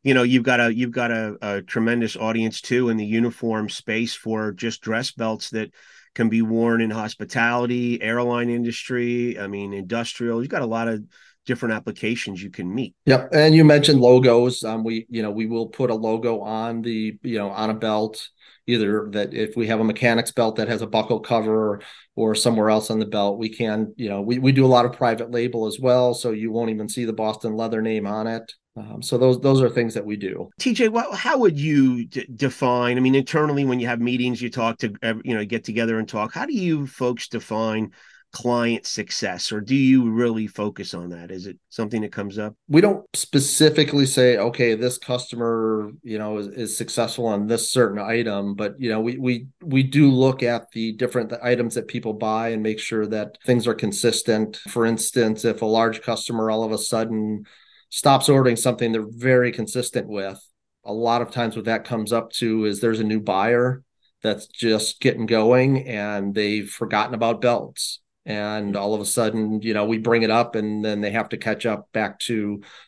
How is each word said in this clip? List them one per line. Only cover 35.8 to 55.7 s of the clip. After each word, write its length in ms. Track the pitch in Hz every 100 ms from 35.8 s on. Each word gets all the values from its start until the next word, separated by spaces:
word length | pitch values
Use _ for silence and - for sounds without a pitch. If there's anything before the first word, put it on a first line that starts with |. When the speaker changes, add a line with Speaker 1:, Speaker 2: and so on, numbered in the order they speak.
| 113 110
Speaker 1:
and 100 | 107
talk, 240 | 107 110
how 140 | 165 294
do 80 |
you 320 | 247 180 156 135
folks 420 | - 127 117 -
define 640 | 113 - 110 110 110 107 _ - _ _
client 540 | - 120 120 117 113 -
success, 640 | - 92 - 98 90 -
or 80 | 107
do 160 | 104 139
you 340 | 131 131 117
really 360 | 113 120 113 107
focus 480 | - 104 98 95
on 160 | 87 87
that? 200 | 85 87
Is 160 | 95 98
it 120 | 90 _
something 320 | - 107 113
that 120 | 104
comes 260 | - 101 107
up? 180 | 104 - -
Speaker 2:
We 140 | 151
don't 240 | 202 190 -
specifically 920 | - - 143 135 - 156 151 139 143 135
say, 320 | 131 127 110
"Okay, 360 | 113 - 120
this 220 | 110 123 -
customer, 960 | - 123 - 117 117 113 110 107 104 -
you 160 | 120 107
know, 200 | 107 107
is, 80 | 98
is 260 | 123 107
successful 520 | - 110 - 110 - 113
on 200 | 101 104
this 240 | 117 -
certain 280 | 131 113 104
item," 560 | 101 117 117 101 101
but, 260 | 98 101 135
you 80 | 123
know, 140 | 110
we, 160 | 117 131
we, 280 | 127 120 131 _
we 200 | 170 135
do 280 | 135 143 143
look 320 | 127 131 127
at 280 | 120 117 -
the 220 | 113 113
different 420 | 110 123 123 110 117
items 320 | 123 123 117
that 140 | 120 -
people 260 | 120 113
buy 340 | 104 110 110 113
and 140 | 110
make 180 | 107 107
sure 260 | - 110 107
that 300 | 107 104 -
things 220 | - 120 113
are 80 |
consistent. 840 | 110 107 - 117 110 - 107 107 - -
For 160 | 120 113
instance, 580 | 110 - 127 110 110
if 160 | 117 -
a 60 |
large 340 | 110